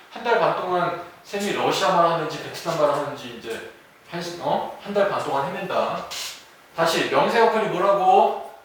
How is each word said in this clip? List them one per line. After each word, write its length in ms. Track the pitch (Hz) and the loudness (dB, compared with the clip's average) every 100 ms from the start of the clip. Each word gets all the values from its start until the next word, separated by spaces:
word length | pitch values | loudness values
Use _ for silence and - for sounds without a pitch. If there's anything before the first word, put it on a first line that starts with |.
| - | -16
한 120 | 226 | -6
달 160 | 240 226 | 0 2
반 160 | 208 - | 2 0
동안 420 | 180 180 170 - - - | -2 0 -2 -4 -12 -18
쌤이 300 | - 202 196 | -10 -6 -4
러시아말 520 | - - - 190 180 170 | -2 0 0 2 4 4
하는지 280 | 160 151 - | 2 -4 -6
베트남말 460 | - - 170 156 - | -10 -8 -4 0 2
하는지 480 | 151 139 131 123 110 | 2 -4 -8 -12 -12
이제 340 | 113 110 - - - - - | -10 -10 -12 -18 -20 -20 -12
한 120 | 175 | -10
시-, 180 | 170 170 | -8 -6
어? 360 | 151 - - - | -2 -2 -4 -10
한 120 | 202 | -2
달 160 | 202 - | 0 2
반 120 | - | 0
동안 220 | 147 135 180 | -2 -2 -2
헤맨다. 580 | 185 - - - - - - - - - - - - | -4 -4 -2 -2 -4 -8 -10 -10 -12 -20 -20 -12 -2
다시 340 | 165 - - | 0 2 2
명사 300 | 135 202 233 | 2 4 4
역할이 260 | 233 220 180 | 4 4 0
뭐라고? 840 | 170 196 196 185 190 - - - - | 0 2 4 6 6 6 0 -10 -18